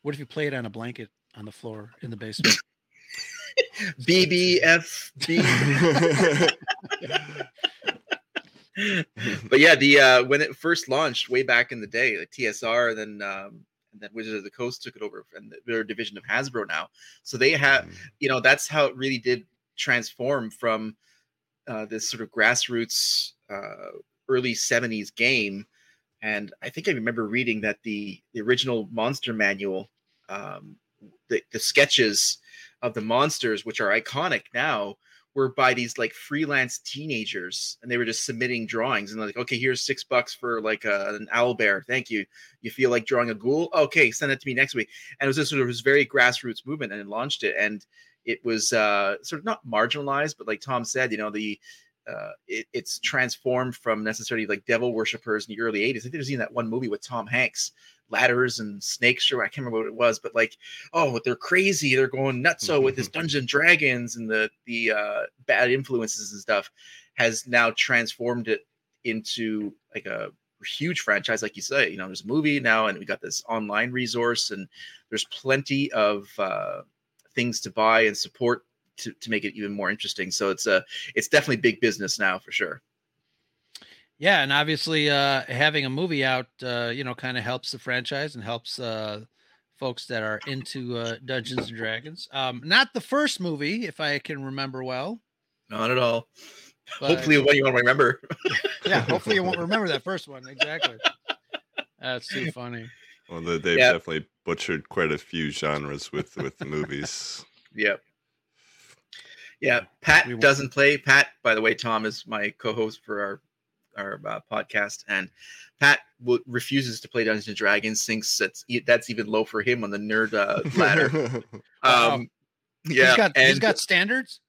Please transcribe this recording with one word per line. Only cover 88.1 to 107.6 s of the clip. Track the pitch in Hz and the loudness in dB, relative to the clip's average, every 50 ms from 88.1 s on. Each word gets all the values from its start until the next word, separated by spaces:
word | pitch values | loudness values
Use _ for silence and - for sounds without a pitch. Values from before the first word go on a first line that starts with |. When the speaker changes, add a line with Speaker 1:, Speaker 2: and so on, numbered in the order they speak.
| 147 139 147 156 143 | -6 -6 -6 -6 -8
Speaker 1:
and | 123 104 | -10 -8
helps, | 113 120 117 _ - - - | -8 -8 -8 _ -10 -10 -8
uh, | 123 117 113 110 107 107 104 104 110 _ _ _ _ _ _ _ _ _ _ _ | -6 -6 -6 -6 -6 -6 -8 -10 -12 _ _ _ _ _ _ _ _ _ _ _
folks | 135 131 123 - - | -8 -6 -6 -8 -10
that | - 123 113 110 | -6 -6 -4 -2
are | 107 107 107 - | -2 -4 -6 -6
into, | - 135 131 127 - - 139 123 120 123 | -8 -8 -8 -8 -10 -10 -10 -8 -6 -6
uh, | 117 117 117 113 113 127 | -4 -4 -6 -6 -8 -8
Dungeons | 127 131 131 113 - 127 123 110 107 | -6 -6 -6 -4 -4 -6 -6 -6 -6
and | 117 | -8
Dragons. | 110 113 110 110 117 127 156 160 175 - - | -6 -6 -6 -6 -6 -8 -12 -16 -16 -18 -10
Um, | - 139 131 131 127 123 127 | -6 -4 -4 -4 -4 -6 -4
not | 156 185 240 269 - _ | 2 2 2 2 2 _
the | 240 | -10
first | - - 254 285 302 285 - - | -6 -2 -2 0 0 0 -2 -4
movie, | 185 175 160 143 147 147 196 226 240 | -4 -4 -4 -2 -2 -4 -4 -4 -6
if | 170 156 - | -8 -8 -4
I | 160 147 143 143 | -4 -2 -2 -4
can | - - 156 139 135 | -4 -8 -10 -8 -8
remember | 135 135 139 135 135 127 131 131 | -8 -6 -6 -6 -6 -6 -8 -6
well. | 127 127 127 139 180 233 226 _ _ _ _ _ _ _ _ _ _ | -6 -6 -4 -6 -6 -8 -10 _ _ _ _ _ _ _ _ _ _
Speaker 2:
Not | 110 107 110 117 | -6 -2 0 2
at | 123 127 | 2 4
all. | 123 117 117 117 117 _ _ _ - - - - - - _ _ _ - - - | 4 2 2 0 -4 _ _ _ -20 -20 -20 -20 -20 -20 _ _ _ -16 -12 -6
Speaker 1:
But | 143 139 170 | 2 2 2
Speaker 2:
Hopefully, | 131 131 156 151 143 | 2 4 4 4 6
what | 131 143 143 | 8 6 6
you | 143 135 | 6 6
won't | 135 127 | 4 4
remember. | 123 120 123 131 143 139 117 - - - - - - - | 4 4 4 6 6 4 4 4 -2 -6 -12 -12 -6 -4
Speaker 1:
<laughs> | - 123 - - 403 - - - | -2 -2 0 -2 -2 -6 -4 -2
Yeah, | 208 190 - | 2 2 2
hopefully | 113 - 156 185 - - 214 | 2 0 -2 -2 0 0 0
you | 190 185 | 2 2
won't | 180 180 175 | 0 -2 -2
remember | 170 170 208 226 208 175 | -2 0 0 0 0 0
that | 151 135 _ | -2 -2 _
first | 185 190 170 - - | -6 -8 -8 -8 -12
one. | 139 131 127 | -18 -18 -18
Exactly. | 131 139 - - 302 320 - - - - 440 508 - - _ _ - - _ _ _ - - _ _ _ - - _ _ _ | -18 -4 -2 -2 -2 -2 -2 -2 -4 -4 0 -2 -2 -2 _ _ -12 -12 _ _ _ -14 -14 _ _ _ -14 -14 _ _ _
That's | 131 127 127 123 - - | -8 -8 -8 -8 -8 -8
too | - 135 131 160 - | -8 -6 -6 -6 -8
funny. | 127 123 120 120 117 113 120 - _ - - - _ _ _ | -10 -12 -12 -12 -12 -12 -14 -18 _ -20 -20 -20 _ _ _
Speaker 3:
Well, | 87 85 | -12 -8
they, | 82 85 85 80 | -4 -2 -2 0
they've | 76 90 85 85 | 2 2 6 6
Speaker 2:
Yeah. | 127 123 98 | 6 6 6
Speaker 3:
definitely | 85 - - 80 78 76 _ _ _ _ | 4 -2 -4 -6 -6 -6 _ _ _ _
butchered | - 85 - - - 87 78 71 _ | -6 -4 -4 -2 -4 -4 -4 -4 _
quite | - - 85 78 | -2 0 0 0
a | 76 73 | 0 -2
few | - _ - 85 78 73 | -6 _ -6 -4 -4 -4
genres | 71 - - 76 76 73 71 71 71 69 - - - | -4 -4 -2 -2 -2 -2 -4 -8 -10 -10 -10 -8 -8
with, | 73 73 - - | -8 -8 -8 -8
with | - 71 67 - _ | -10 -10 -10 -8 _
the | - | -12
movies. | 69 76 76 76 76 71 71 73 - - - - - - - - _ | -8 -6 -6 -6 -6 -6 -8 -8 -8 -10 -10 -10 -12 -12 -14 -16 _
Speaker 2:
<laughs> | _ _ | _ _